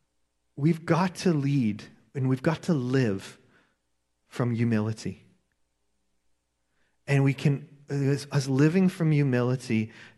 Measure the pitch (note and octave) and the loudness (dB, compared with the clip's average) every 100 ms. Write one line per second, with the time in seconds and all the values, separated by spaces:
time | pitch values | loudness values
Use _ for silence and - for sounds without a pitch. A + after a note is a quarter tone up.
0 | _ _ _ _ _ - C#3+ E3 - D#3+ | _ _ _ _ _ -2 0 0 0 0
1 | F#3 - F#3+ D3+ C#3 C#3+ A2 G#2+ - - | 0 -2 0 0 0 0 0 -2 -10 -20
2 | _ C#3+ C3 C3 E3+ D#3+ - D#3 B2 C3+ | _ -4 -2 0 0 -2 -2 -2 0 0
3 | A#2+ G2 - - _ _ _ _ _ _ | 0 -2 -8 -20 _ _ _ _ _ _
4 | _ _ _ - A#2+ A2+ A#2 A2 G#2+ A2 | _ _ _ -4 -2 0 0 0 -2 -4
5 | - F2 _ _ _ _ _ _ _ _ | -8 -12 _ _ _ _ _ _ _ _
6 | _ _ _ _ _ _ _ _ _ _ | _ _ _ _ _ _ _ _ _ _
7 | - C#3 C#3 C3+ D3+ C#3+ - - - C#3+ | -2 2 2 2 0 0 -4 -20 -8 -4
8 | C3+ C#3 - C#3+ C3+ C3+ D#3 F#3 F#3 - | 0 -2 -2 -4 0 2 4 4 2 2
9 | D#3+ D3 C#3 B2 B2 B2+ - A2 G#2+ - | 0 2 2 2 0 -2 -2 -2 -2 -8
10 | - | -20